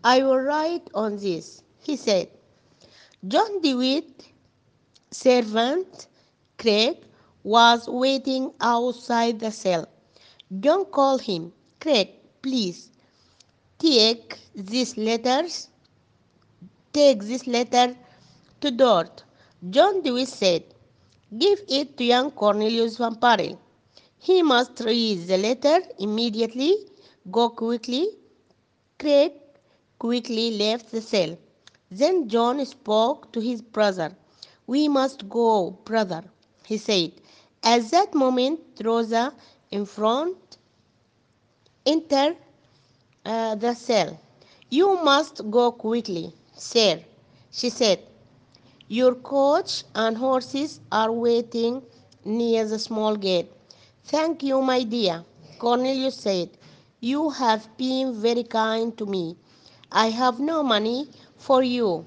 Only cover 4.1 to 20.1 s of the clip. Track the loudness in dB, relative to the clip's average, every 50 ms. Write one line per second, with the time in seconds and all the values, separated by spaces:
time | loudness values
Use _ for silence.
4.1 | _ -20 -20 _ _ _ _ _ _ _ _ _ _ _ _ _ _ _ _ _
5.1 | -18 0 2 4 4 4 2 0 -2 -2 0 0 -2 -4 -4 -8 -14 -20 -20 _
6.1 | _ _ _ _ _ _ _ _ _ -4 0 0 2 2 2 0 -2 -6 -14 -20
7.1 | _ _ _ _ _ _ _ 2 4 6 6 6 4 2 -2 -6 -4 0 0 0
8.1 | 0 0 -2 -2 -2 -2 -4 -6 -6 _ -2 0 0 0 0 -2 -6 -8 -6 -2
9.1 | 0 0 0 0 -2 -4 -6 -8 -8 -4 -2 -2 -2 -2 -4 _ _ _ _ _
10.1 | _ _ _ _ _ _ _ _ -10 -2 2 2 2 2 0 -2 0 2 2 2
11.1 | 2 0 -2 -4 -6 -6 -6 -10 _ _ _ _ _ _ -2 0 2 2 2 0
12.1 | -6 _ _ _ _ _ -8 -4 -2 -2 -2 -4 -6 -10 -20 _ _ _ _ _
13.1 | _ _ _ _ _ _ _ _ _ _ _ _ _ _ 0 2 4 4 4 4
14.1 | 2 -2 -8 -18 -20 -20 _ _ _ -16 -14 -6 -2 -2 -2 -2 -4 -4 -2 -2
15.1 | -2 -2 0 0 0 0 -2 -4 -8 -12 -14 _ _ _ _ _ _ _ _ _
16.1 | _ _ _ _ _ _ _ _ _ _ -20 -20 _ _ _ _ 2 6 6 6
17.1 | 6 4 -2 -6 -8 -8 -6 -2 -2 -2 -2 2 2 2 2 2 0 -10 -20 _
18.1 | _ _ _ _ _ _ _ _ _ _ -6 -4 2 4 4 6 6 4 2 -2
19.1 | -10 -20 -20 _ _ _ _ _ _ _ -14 0 4 4 4 4 4 0 -2 -2